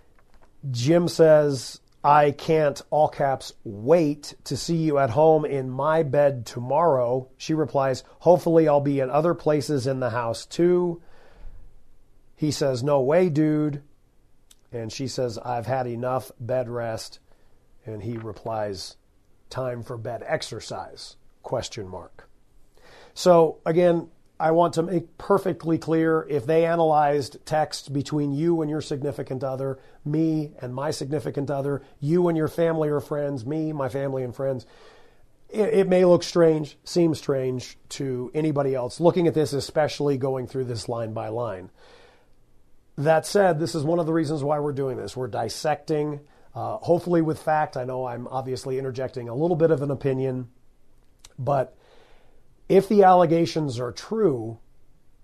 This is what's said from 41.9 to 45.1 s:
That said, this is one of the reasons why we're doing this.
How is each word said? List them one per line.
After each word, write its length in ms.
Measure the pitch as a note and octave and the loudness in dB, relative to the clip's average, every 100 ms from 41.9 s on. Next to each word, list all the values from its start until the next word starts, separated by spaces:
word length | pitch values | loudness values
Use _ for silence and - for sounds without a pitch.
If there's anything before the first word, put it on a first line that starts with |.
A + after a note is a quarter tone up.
| - - _ _ _ _ _ _ - _ - | -20 -20 _ _ _ _ _ _ -20 _ -4
That 280 | C#3+ D#3+ - | 2 2 2
said, 340 | G3+ F#3+ D#3 | 2 2 2
this 160 | E3 E3 | -2 -2
is 80 | |
one 160 | C#3+ F3 | -2 0
of 60 | D#3 | 0
the 60 | |
reasons 300 | E3 D3 D#3 | 0 -2 -2
why 160 | C#3 D3+ | -2 -2
we're 140 | D3 | -2
doing 240 | C#3 C3+ A2+ | -4 -4 -4
this. 200 | G2+ | -8